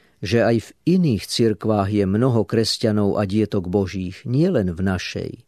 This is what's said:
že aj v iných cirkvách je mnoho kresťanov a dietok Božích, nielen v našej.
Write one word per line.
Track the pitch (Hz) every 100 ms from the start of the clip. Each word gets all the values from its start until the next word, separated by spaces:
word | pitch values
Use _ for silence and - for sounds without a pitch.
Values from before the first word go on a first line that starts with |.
| _ _
že | 90 117
aj | 107 117 -
v | - 151 185
iných | 165 104 -
cirkvách | - 113 101 107 107 98
je | 104 95
mnoho | 104 131 117 101
kresťanov | 113 110 - 113 107 101 -
a | 101
dietok | 107 104 104 90
Božích, | 101 95 92 90 -
nielen | 117 127 180 147 92
v | 82
našej. | 95 92 - 92 87 -